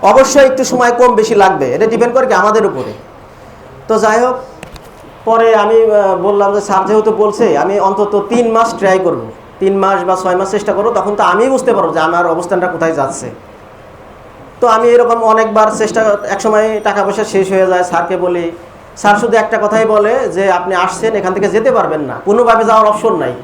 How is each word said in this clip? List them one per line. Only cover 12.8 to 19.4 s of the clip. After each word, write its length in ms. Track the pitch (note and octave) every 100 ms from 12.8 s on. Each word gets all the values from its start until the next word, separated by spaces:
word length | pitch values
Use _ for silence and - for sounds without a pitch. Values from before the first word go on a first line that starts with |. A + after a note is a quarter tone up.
| E3
যাচ্ছে।" 380 | D#3+ C3+ - B2 G#2+ - - - - - - - - - - - -
তো 60 | A#3+
আমি 220 | A3 A#3+
এরকম 340 | A#3+ A#3+ A#3
অনেকবার 480 | A3+ A3 A3 G#3 G#3+ G#3+
চেষ্টা, 380 | G#3+ A3+ A3 G3+ -
এক 120 | G3
সময় 400 | A3 G#3+ A3 G#3+
টাকা 200 | G#3 G3
পয়সা 200 | G3 G3+
শেষ 280 | G#3+ G3 F#3
হয়ে 140 | F#3+ F#3+
যায়, 180 | F#3
স্যারকে 320 | F3+ E3+ E3+ F3+
বলি, 360 | F3+ F3 E3+ E3+ - - - -
স্যার 200 | G#3 G#3
শুধু 200 | A3+
একটা 220 | A3